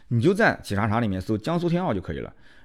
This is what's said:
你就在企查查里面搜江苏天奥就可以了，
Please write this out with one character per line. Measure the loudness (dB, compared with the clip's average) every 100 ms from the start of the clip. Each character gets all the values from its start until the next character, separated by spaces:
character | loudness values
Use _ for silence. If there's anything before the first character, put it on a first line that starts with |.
| -4
你 | 2
就 | 4
在 | 4 2 2
企 | -2 -2
查 | 0
查 | 2
里 | 0
面 | -2
搜 | -2 -2
江 | -2 -2
苏 | 0
天 | 0
奥 | 0
就 | -4
可 | -4
以 | -8
了， | -10 -14 -20 -16